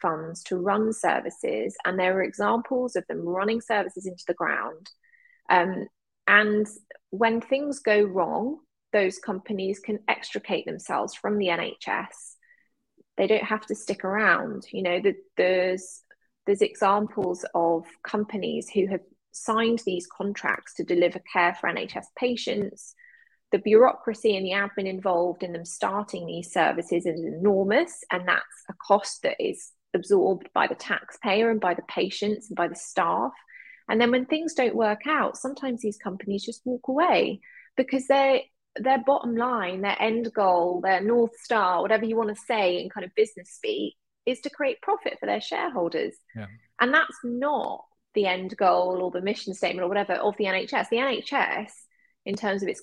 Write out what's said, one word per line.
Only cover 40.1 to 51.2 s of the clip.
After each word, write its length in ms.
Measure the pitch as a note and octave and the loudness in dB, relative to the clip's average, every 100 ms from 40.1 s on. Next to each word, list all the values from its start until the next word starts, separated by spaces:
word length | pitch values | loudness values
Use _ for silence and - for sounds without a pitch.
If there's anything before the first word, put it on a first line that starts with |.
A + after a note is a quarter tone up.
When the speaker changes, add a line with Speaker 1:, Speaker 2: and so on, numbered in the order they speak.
| A3+ A#3 | 0 -2
Speaker 1:
goal, 460 | A3 F#3+ F3+ F3 F3+ | 2 4 4 4 0
their 220 | F#3+ F#3 | 2 2
North 340 | G3+ A#3+ A#3 - | 4 4 2 0
Star, 440 | - A3+ F#3 F3 | -2 2 4 4
whatever 240 | G3 A3 A3 | 2 2 2
you 100 | A3+ | 0
want 140 | A3 | -2
to 120 | G#3 - | -4 -4
say 340 | A3+ F#3 F3+ | 0 2 0
in 80 | F#3+ | -4
kind 140 | G#3 | -8
of 100 | F#3 - | -4 0
business 340 | A3 - F#3 | 0 -2 -20
speak, 440 | - G#3+ G#3+ - - _ _ - | -8 -4 -4 -4 -8 _ _ -4
is 140 | B3+ | -4
to 80 | D4 | -4
create 320 | - C#4 - | -4 -4 -2
profit 360 | - G#4 - - | -2 -2 -2 -6
for 60 | G#3 | -2
their 160 | G#3 | -4
shareholders. 760 | - - - A#3+ E3+ D#3+ - - _ | -2 -4 -4 -2 -2 -2 -4 -6 _
Speaker 2:
Yeah. 120 | A2+ G2+ A2 _ - | -14 -14 -16 _ 0
Speaker 1:
And 140 | B3 | 2
that's 240 | D4+ D#4 - | 4 2 -4
not 600 | B3 A#3+ C#4+ C4+ - - - _ _ | -8 -4 -2 -2 -4 -8 -14 _ _
the 140 | G#3+ G3 | 0 2
end 280 | F#3 F#3 - | 0 -4 2
goal 460 | F#3+ F3+ F3+ F3+ | 4 4 4 0
or 100 | F3+ | -2
the 80 | F3+ | -2
mission 340 | F#3+ A#3+ - | -2 -4 -6
statement 300 | F#3+ F3+ F3 | -4 -2 -2
or 60 | F3+ | 0
whatever 240 | G3+ G3 | 0 0
of 240 | F3+ G#3 G3+ | 0 0 0
the 80 | G3 | 0
N 80 | F#3+ | 0
H 180 | - | 0
S. 140 | B3 F#3 | -2 0
The 100 | A#3 | 0
N 80 | C4+ | 0
H 260 | A#3+ | -2